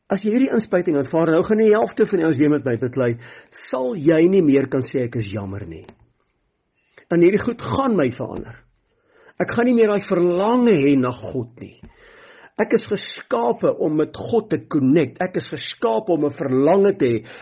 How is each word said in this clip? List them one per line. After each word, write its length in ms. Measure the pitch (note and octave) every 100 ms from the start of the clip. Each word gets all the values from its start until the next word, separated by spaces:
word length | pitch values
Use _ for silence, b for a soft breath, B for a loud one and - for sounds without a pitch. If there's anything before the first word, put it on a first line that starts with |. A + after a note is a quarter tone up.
| -
As 140 | G3
jy 80 | G#3
hierdie 220 | A3+ C4+
inspuiting 420 | A#3 - F3+ F3+ C#3+
aanvaar, 360 | C3+ E3 E3
nou 120 | D#3+
gaan 140 | F3+ G#3+
die 160 | A3
helfte 320 | G#3 A3+ - G#3
van 180 | F#3+ D#3+
ons 100 | C3
weer 120 | D3
met 140 | D3+
my 140 | C3+ A#2
beklei, 400 | B2 C3 A#2+ A#2 B B B
sal 420 | - - C4 B3+
jy 360 | G#3+ C#3+ D#3+ E3+
nie 120 | G3
meer 280 | D#3 C#3 C3+
kan 120 | C3+
sê, 200 | B2 C3+
"Ek 140 | A#2+ A#2+
is 120 | G#2
jammer," 340 | G2+ G2 G2 F#2
nie. 180 | D#2+ - - _ _ _ _ _ _ _ b b b -
En 80 | E3+
hierdie 240 | F3 G3+
goed 180 | - A#3
gaan 360 | - - C4+ G3+
my 120 | C3+
verander. 440 | A#2 A2+ - - - _ _ b b b b b -
Ek 140 | -
gaan 140 | - A#3+
nie 80 |
meer 140 | A#3 A3
daai 200 | G3+ -
verlange 640 | F3+ F3 F3 G#3 B3 A#3+
hê 260 | F3 C#3 C3+
na 140 | B2
God 480 | B2 G#2+ C3 A#2 -
nie. 220 | G2 - B B B B B B B -
Ek 140 | A3+
is 140 | A#3 -
geskape 880 | G3+ - - - A#3 A#3+ - E3 -
om 200 | D#3 D#3
met 180 | D3+ -
God 320 | F#2 A3+ A3
te 160 | D3 -
connect. 540 | D#3 C3 D#3+ C3 -
Ek 140 | F3+ F3
is 140 | -
geskape 600 | D#3 - - A#3 A3 G#3
om 160 | D#3+ D3
'n 60 |
verlange 680 | C#3+ C#3+ B2+ C#3+ G3 G3+ G3
te 80 | C3
hê 200 | A2+ B B